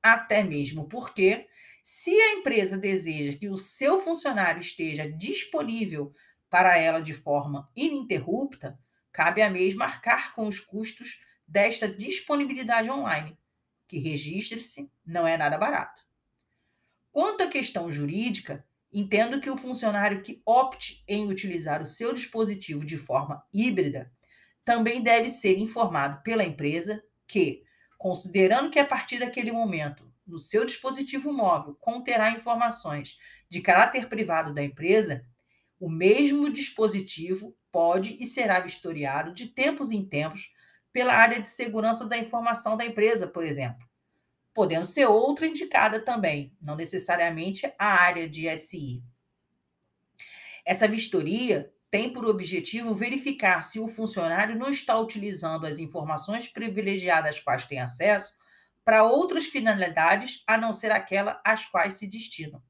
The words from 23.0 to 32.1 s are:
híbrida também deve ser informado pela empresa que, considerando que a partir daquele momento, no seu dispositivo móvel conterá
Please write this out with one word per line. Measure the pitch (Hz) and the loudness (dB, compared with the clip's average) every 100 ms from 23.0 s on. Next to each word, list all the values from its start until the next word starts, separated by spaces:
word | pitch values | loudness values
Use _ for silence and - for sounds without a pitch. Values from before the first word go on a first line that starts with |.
| - 131 143 143 _ | -2 -2 -2 -10 _
híbrida | 196 247 190 147 135 127 _ _ _ _ _ | 0 2 2 0 -2 -12 _ _ _ _ _
também | - 233 220 247 | 0 2 2 0
deve | 226 233 233 | 4 4 4
ser | - 202 190 | 2 2 2
informado | 220 233 214 160 139 147 | 0 -2 0 0 -2 -4
pela | - 226 | -4 -2
empresa | 180 143 147 160 185 214 _ _ - | -2 -2 -2 -2 -4 -8 _ _ -4
que, | 202 156 - _ _ _ _ | 0 0 -2 _ _ _ _
considerando | 185 185 185 190 190 240 302 | 0 2 2 4 6 4 4
que | 294 | 2
a | |
partir | 285 277 - 247 | 2 0 -4 -6
daquele | 247 247 226 | -4 -4 -4
momento, | 233 220 165 147 147 - _ - | -2 -2 -2 -6 -8 -20 _ -14
no | 165 | -6
seu | - 214 | 0 0
dispositivo | 247 - - 269 277 277 285 | 0 -2 -4 -6 -6 -4 -4
móvel | 277 196 156 147 143 | 0 2 2 -2 -6
conterá | - 247 247 | -6 -4 0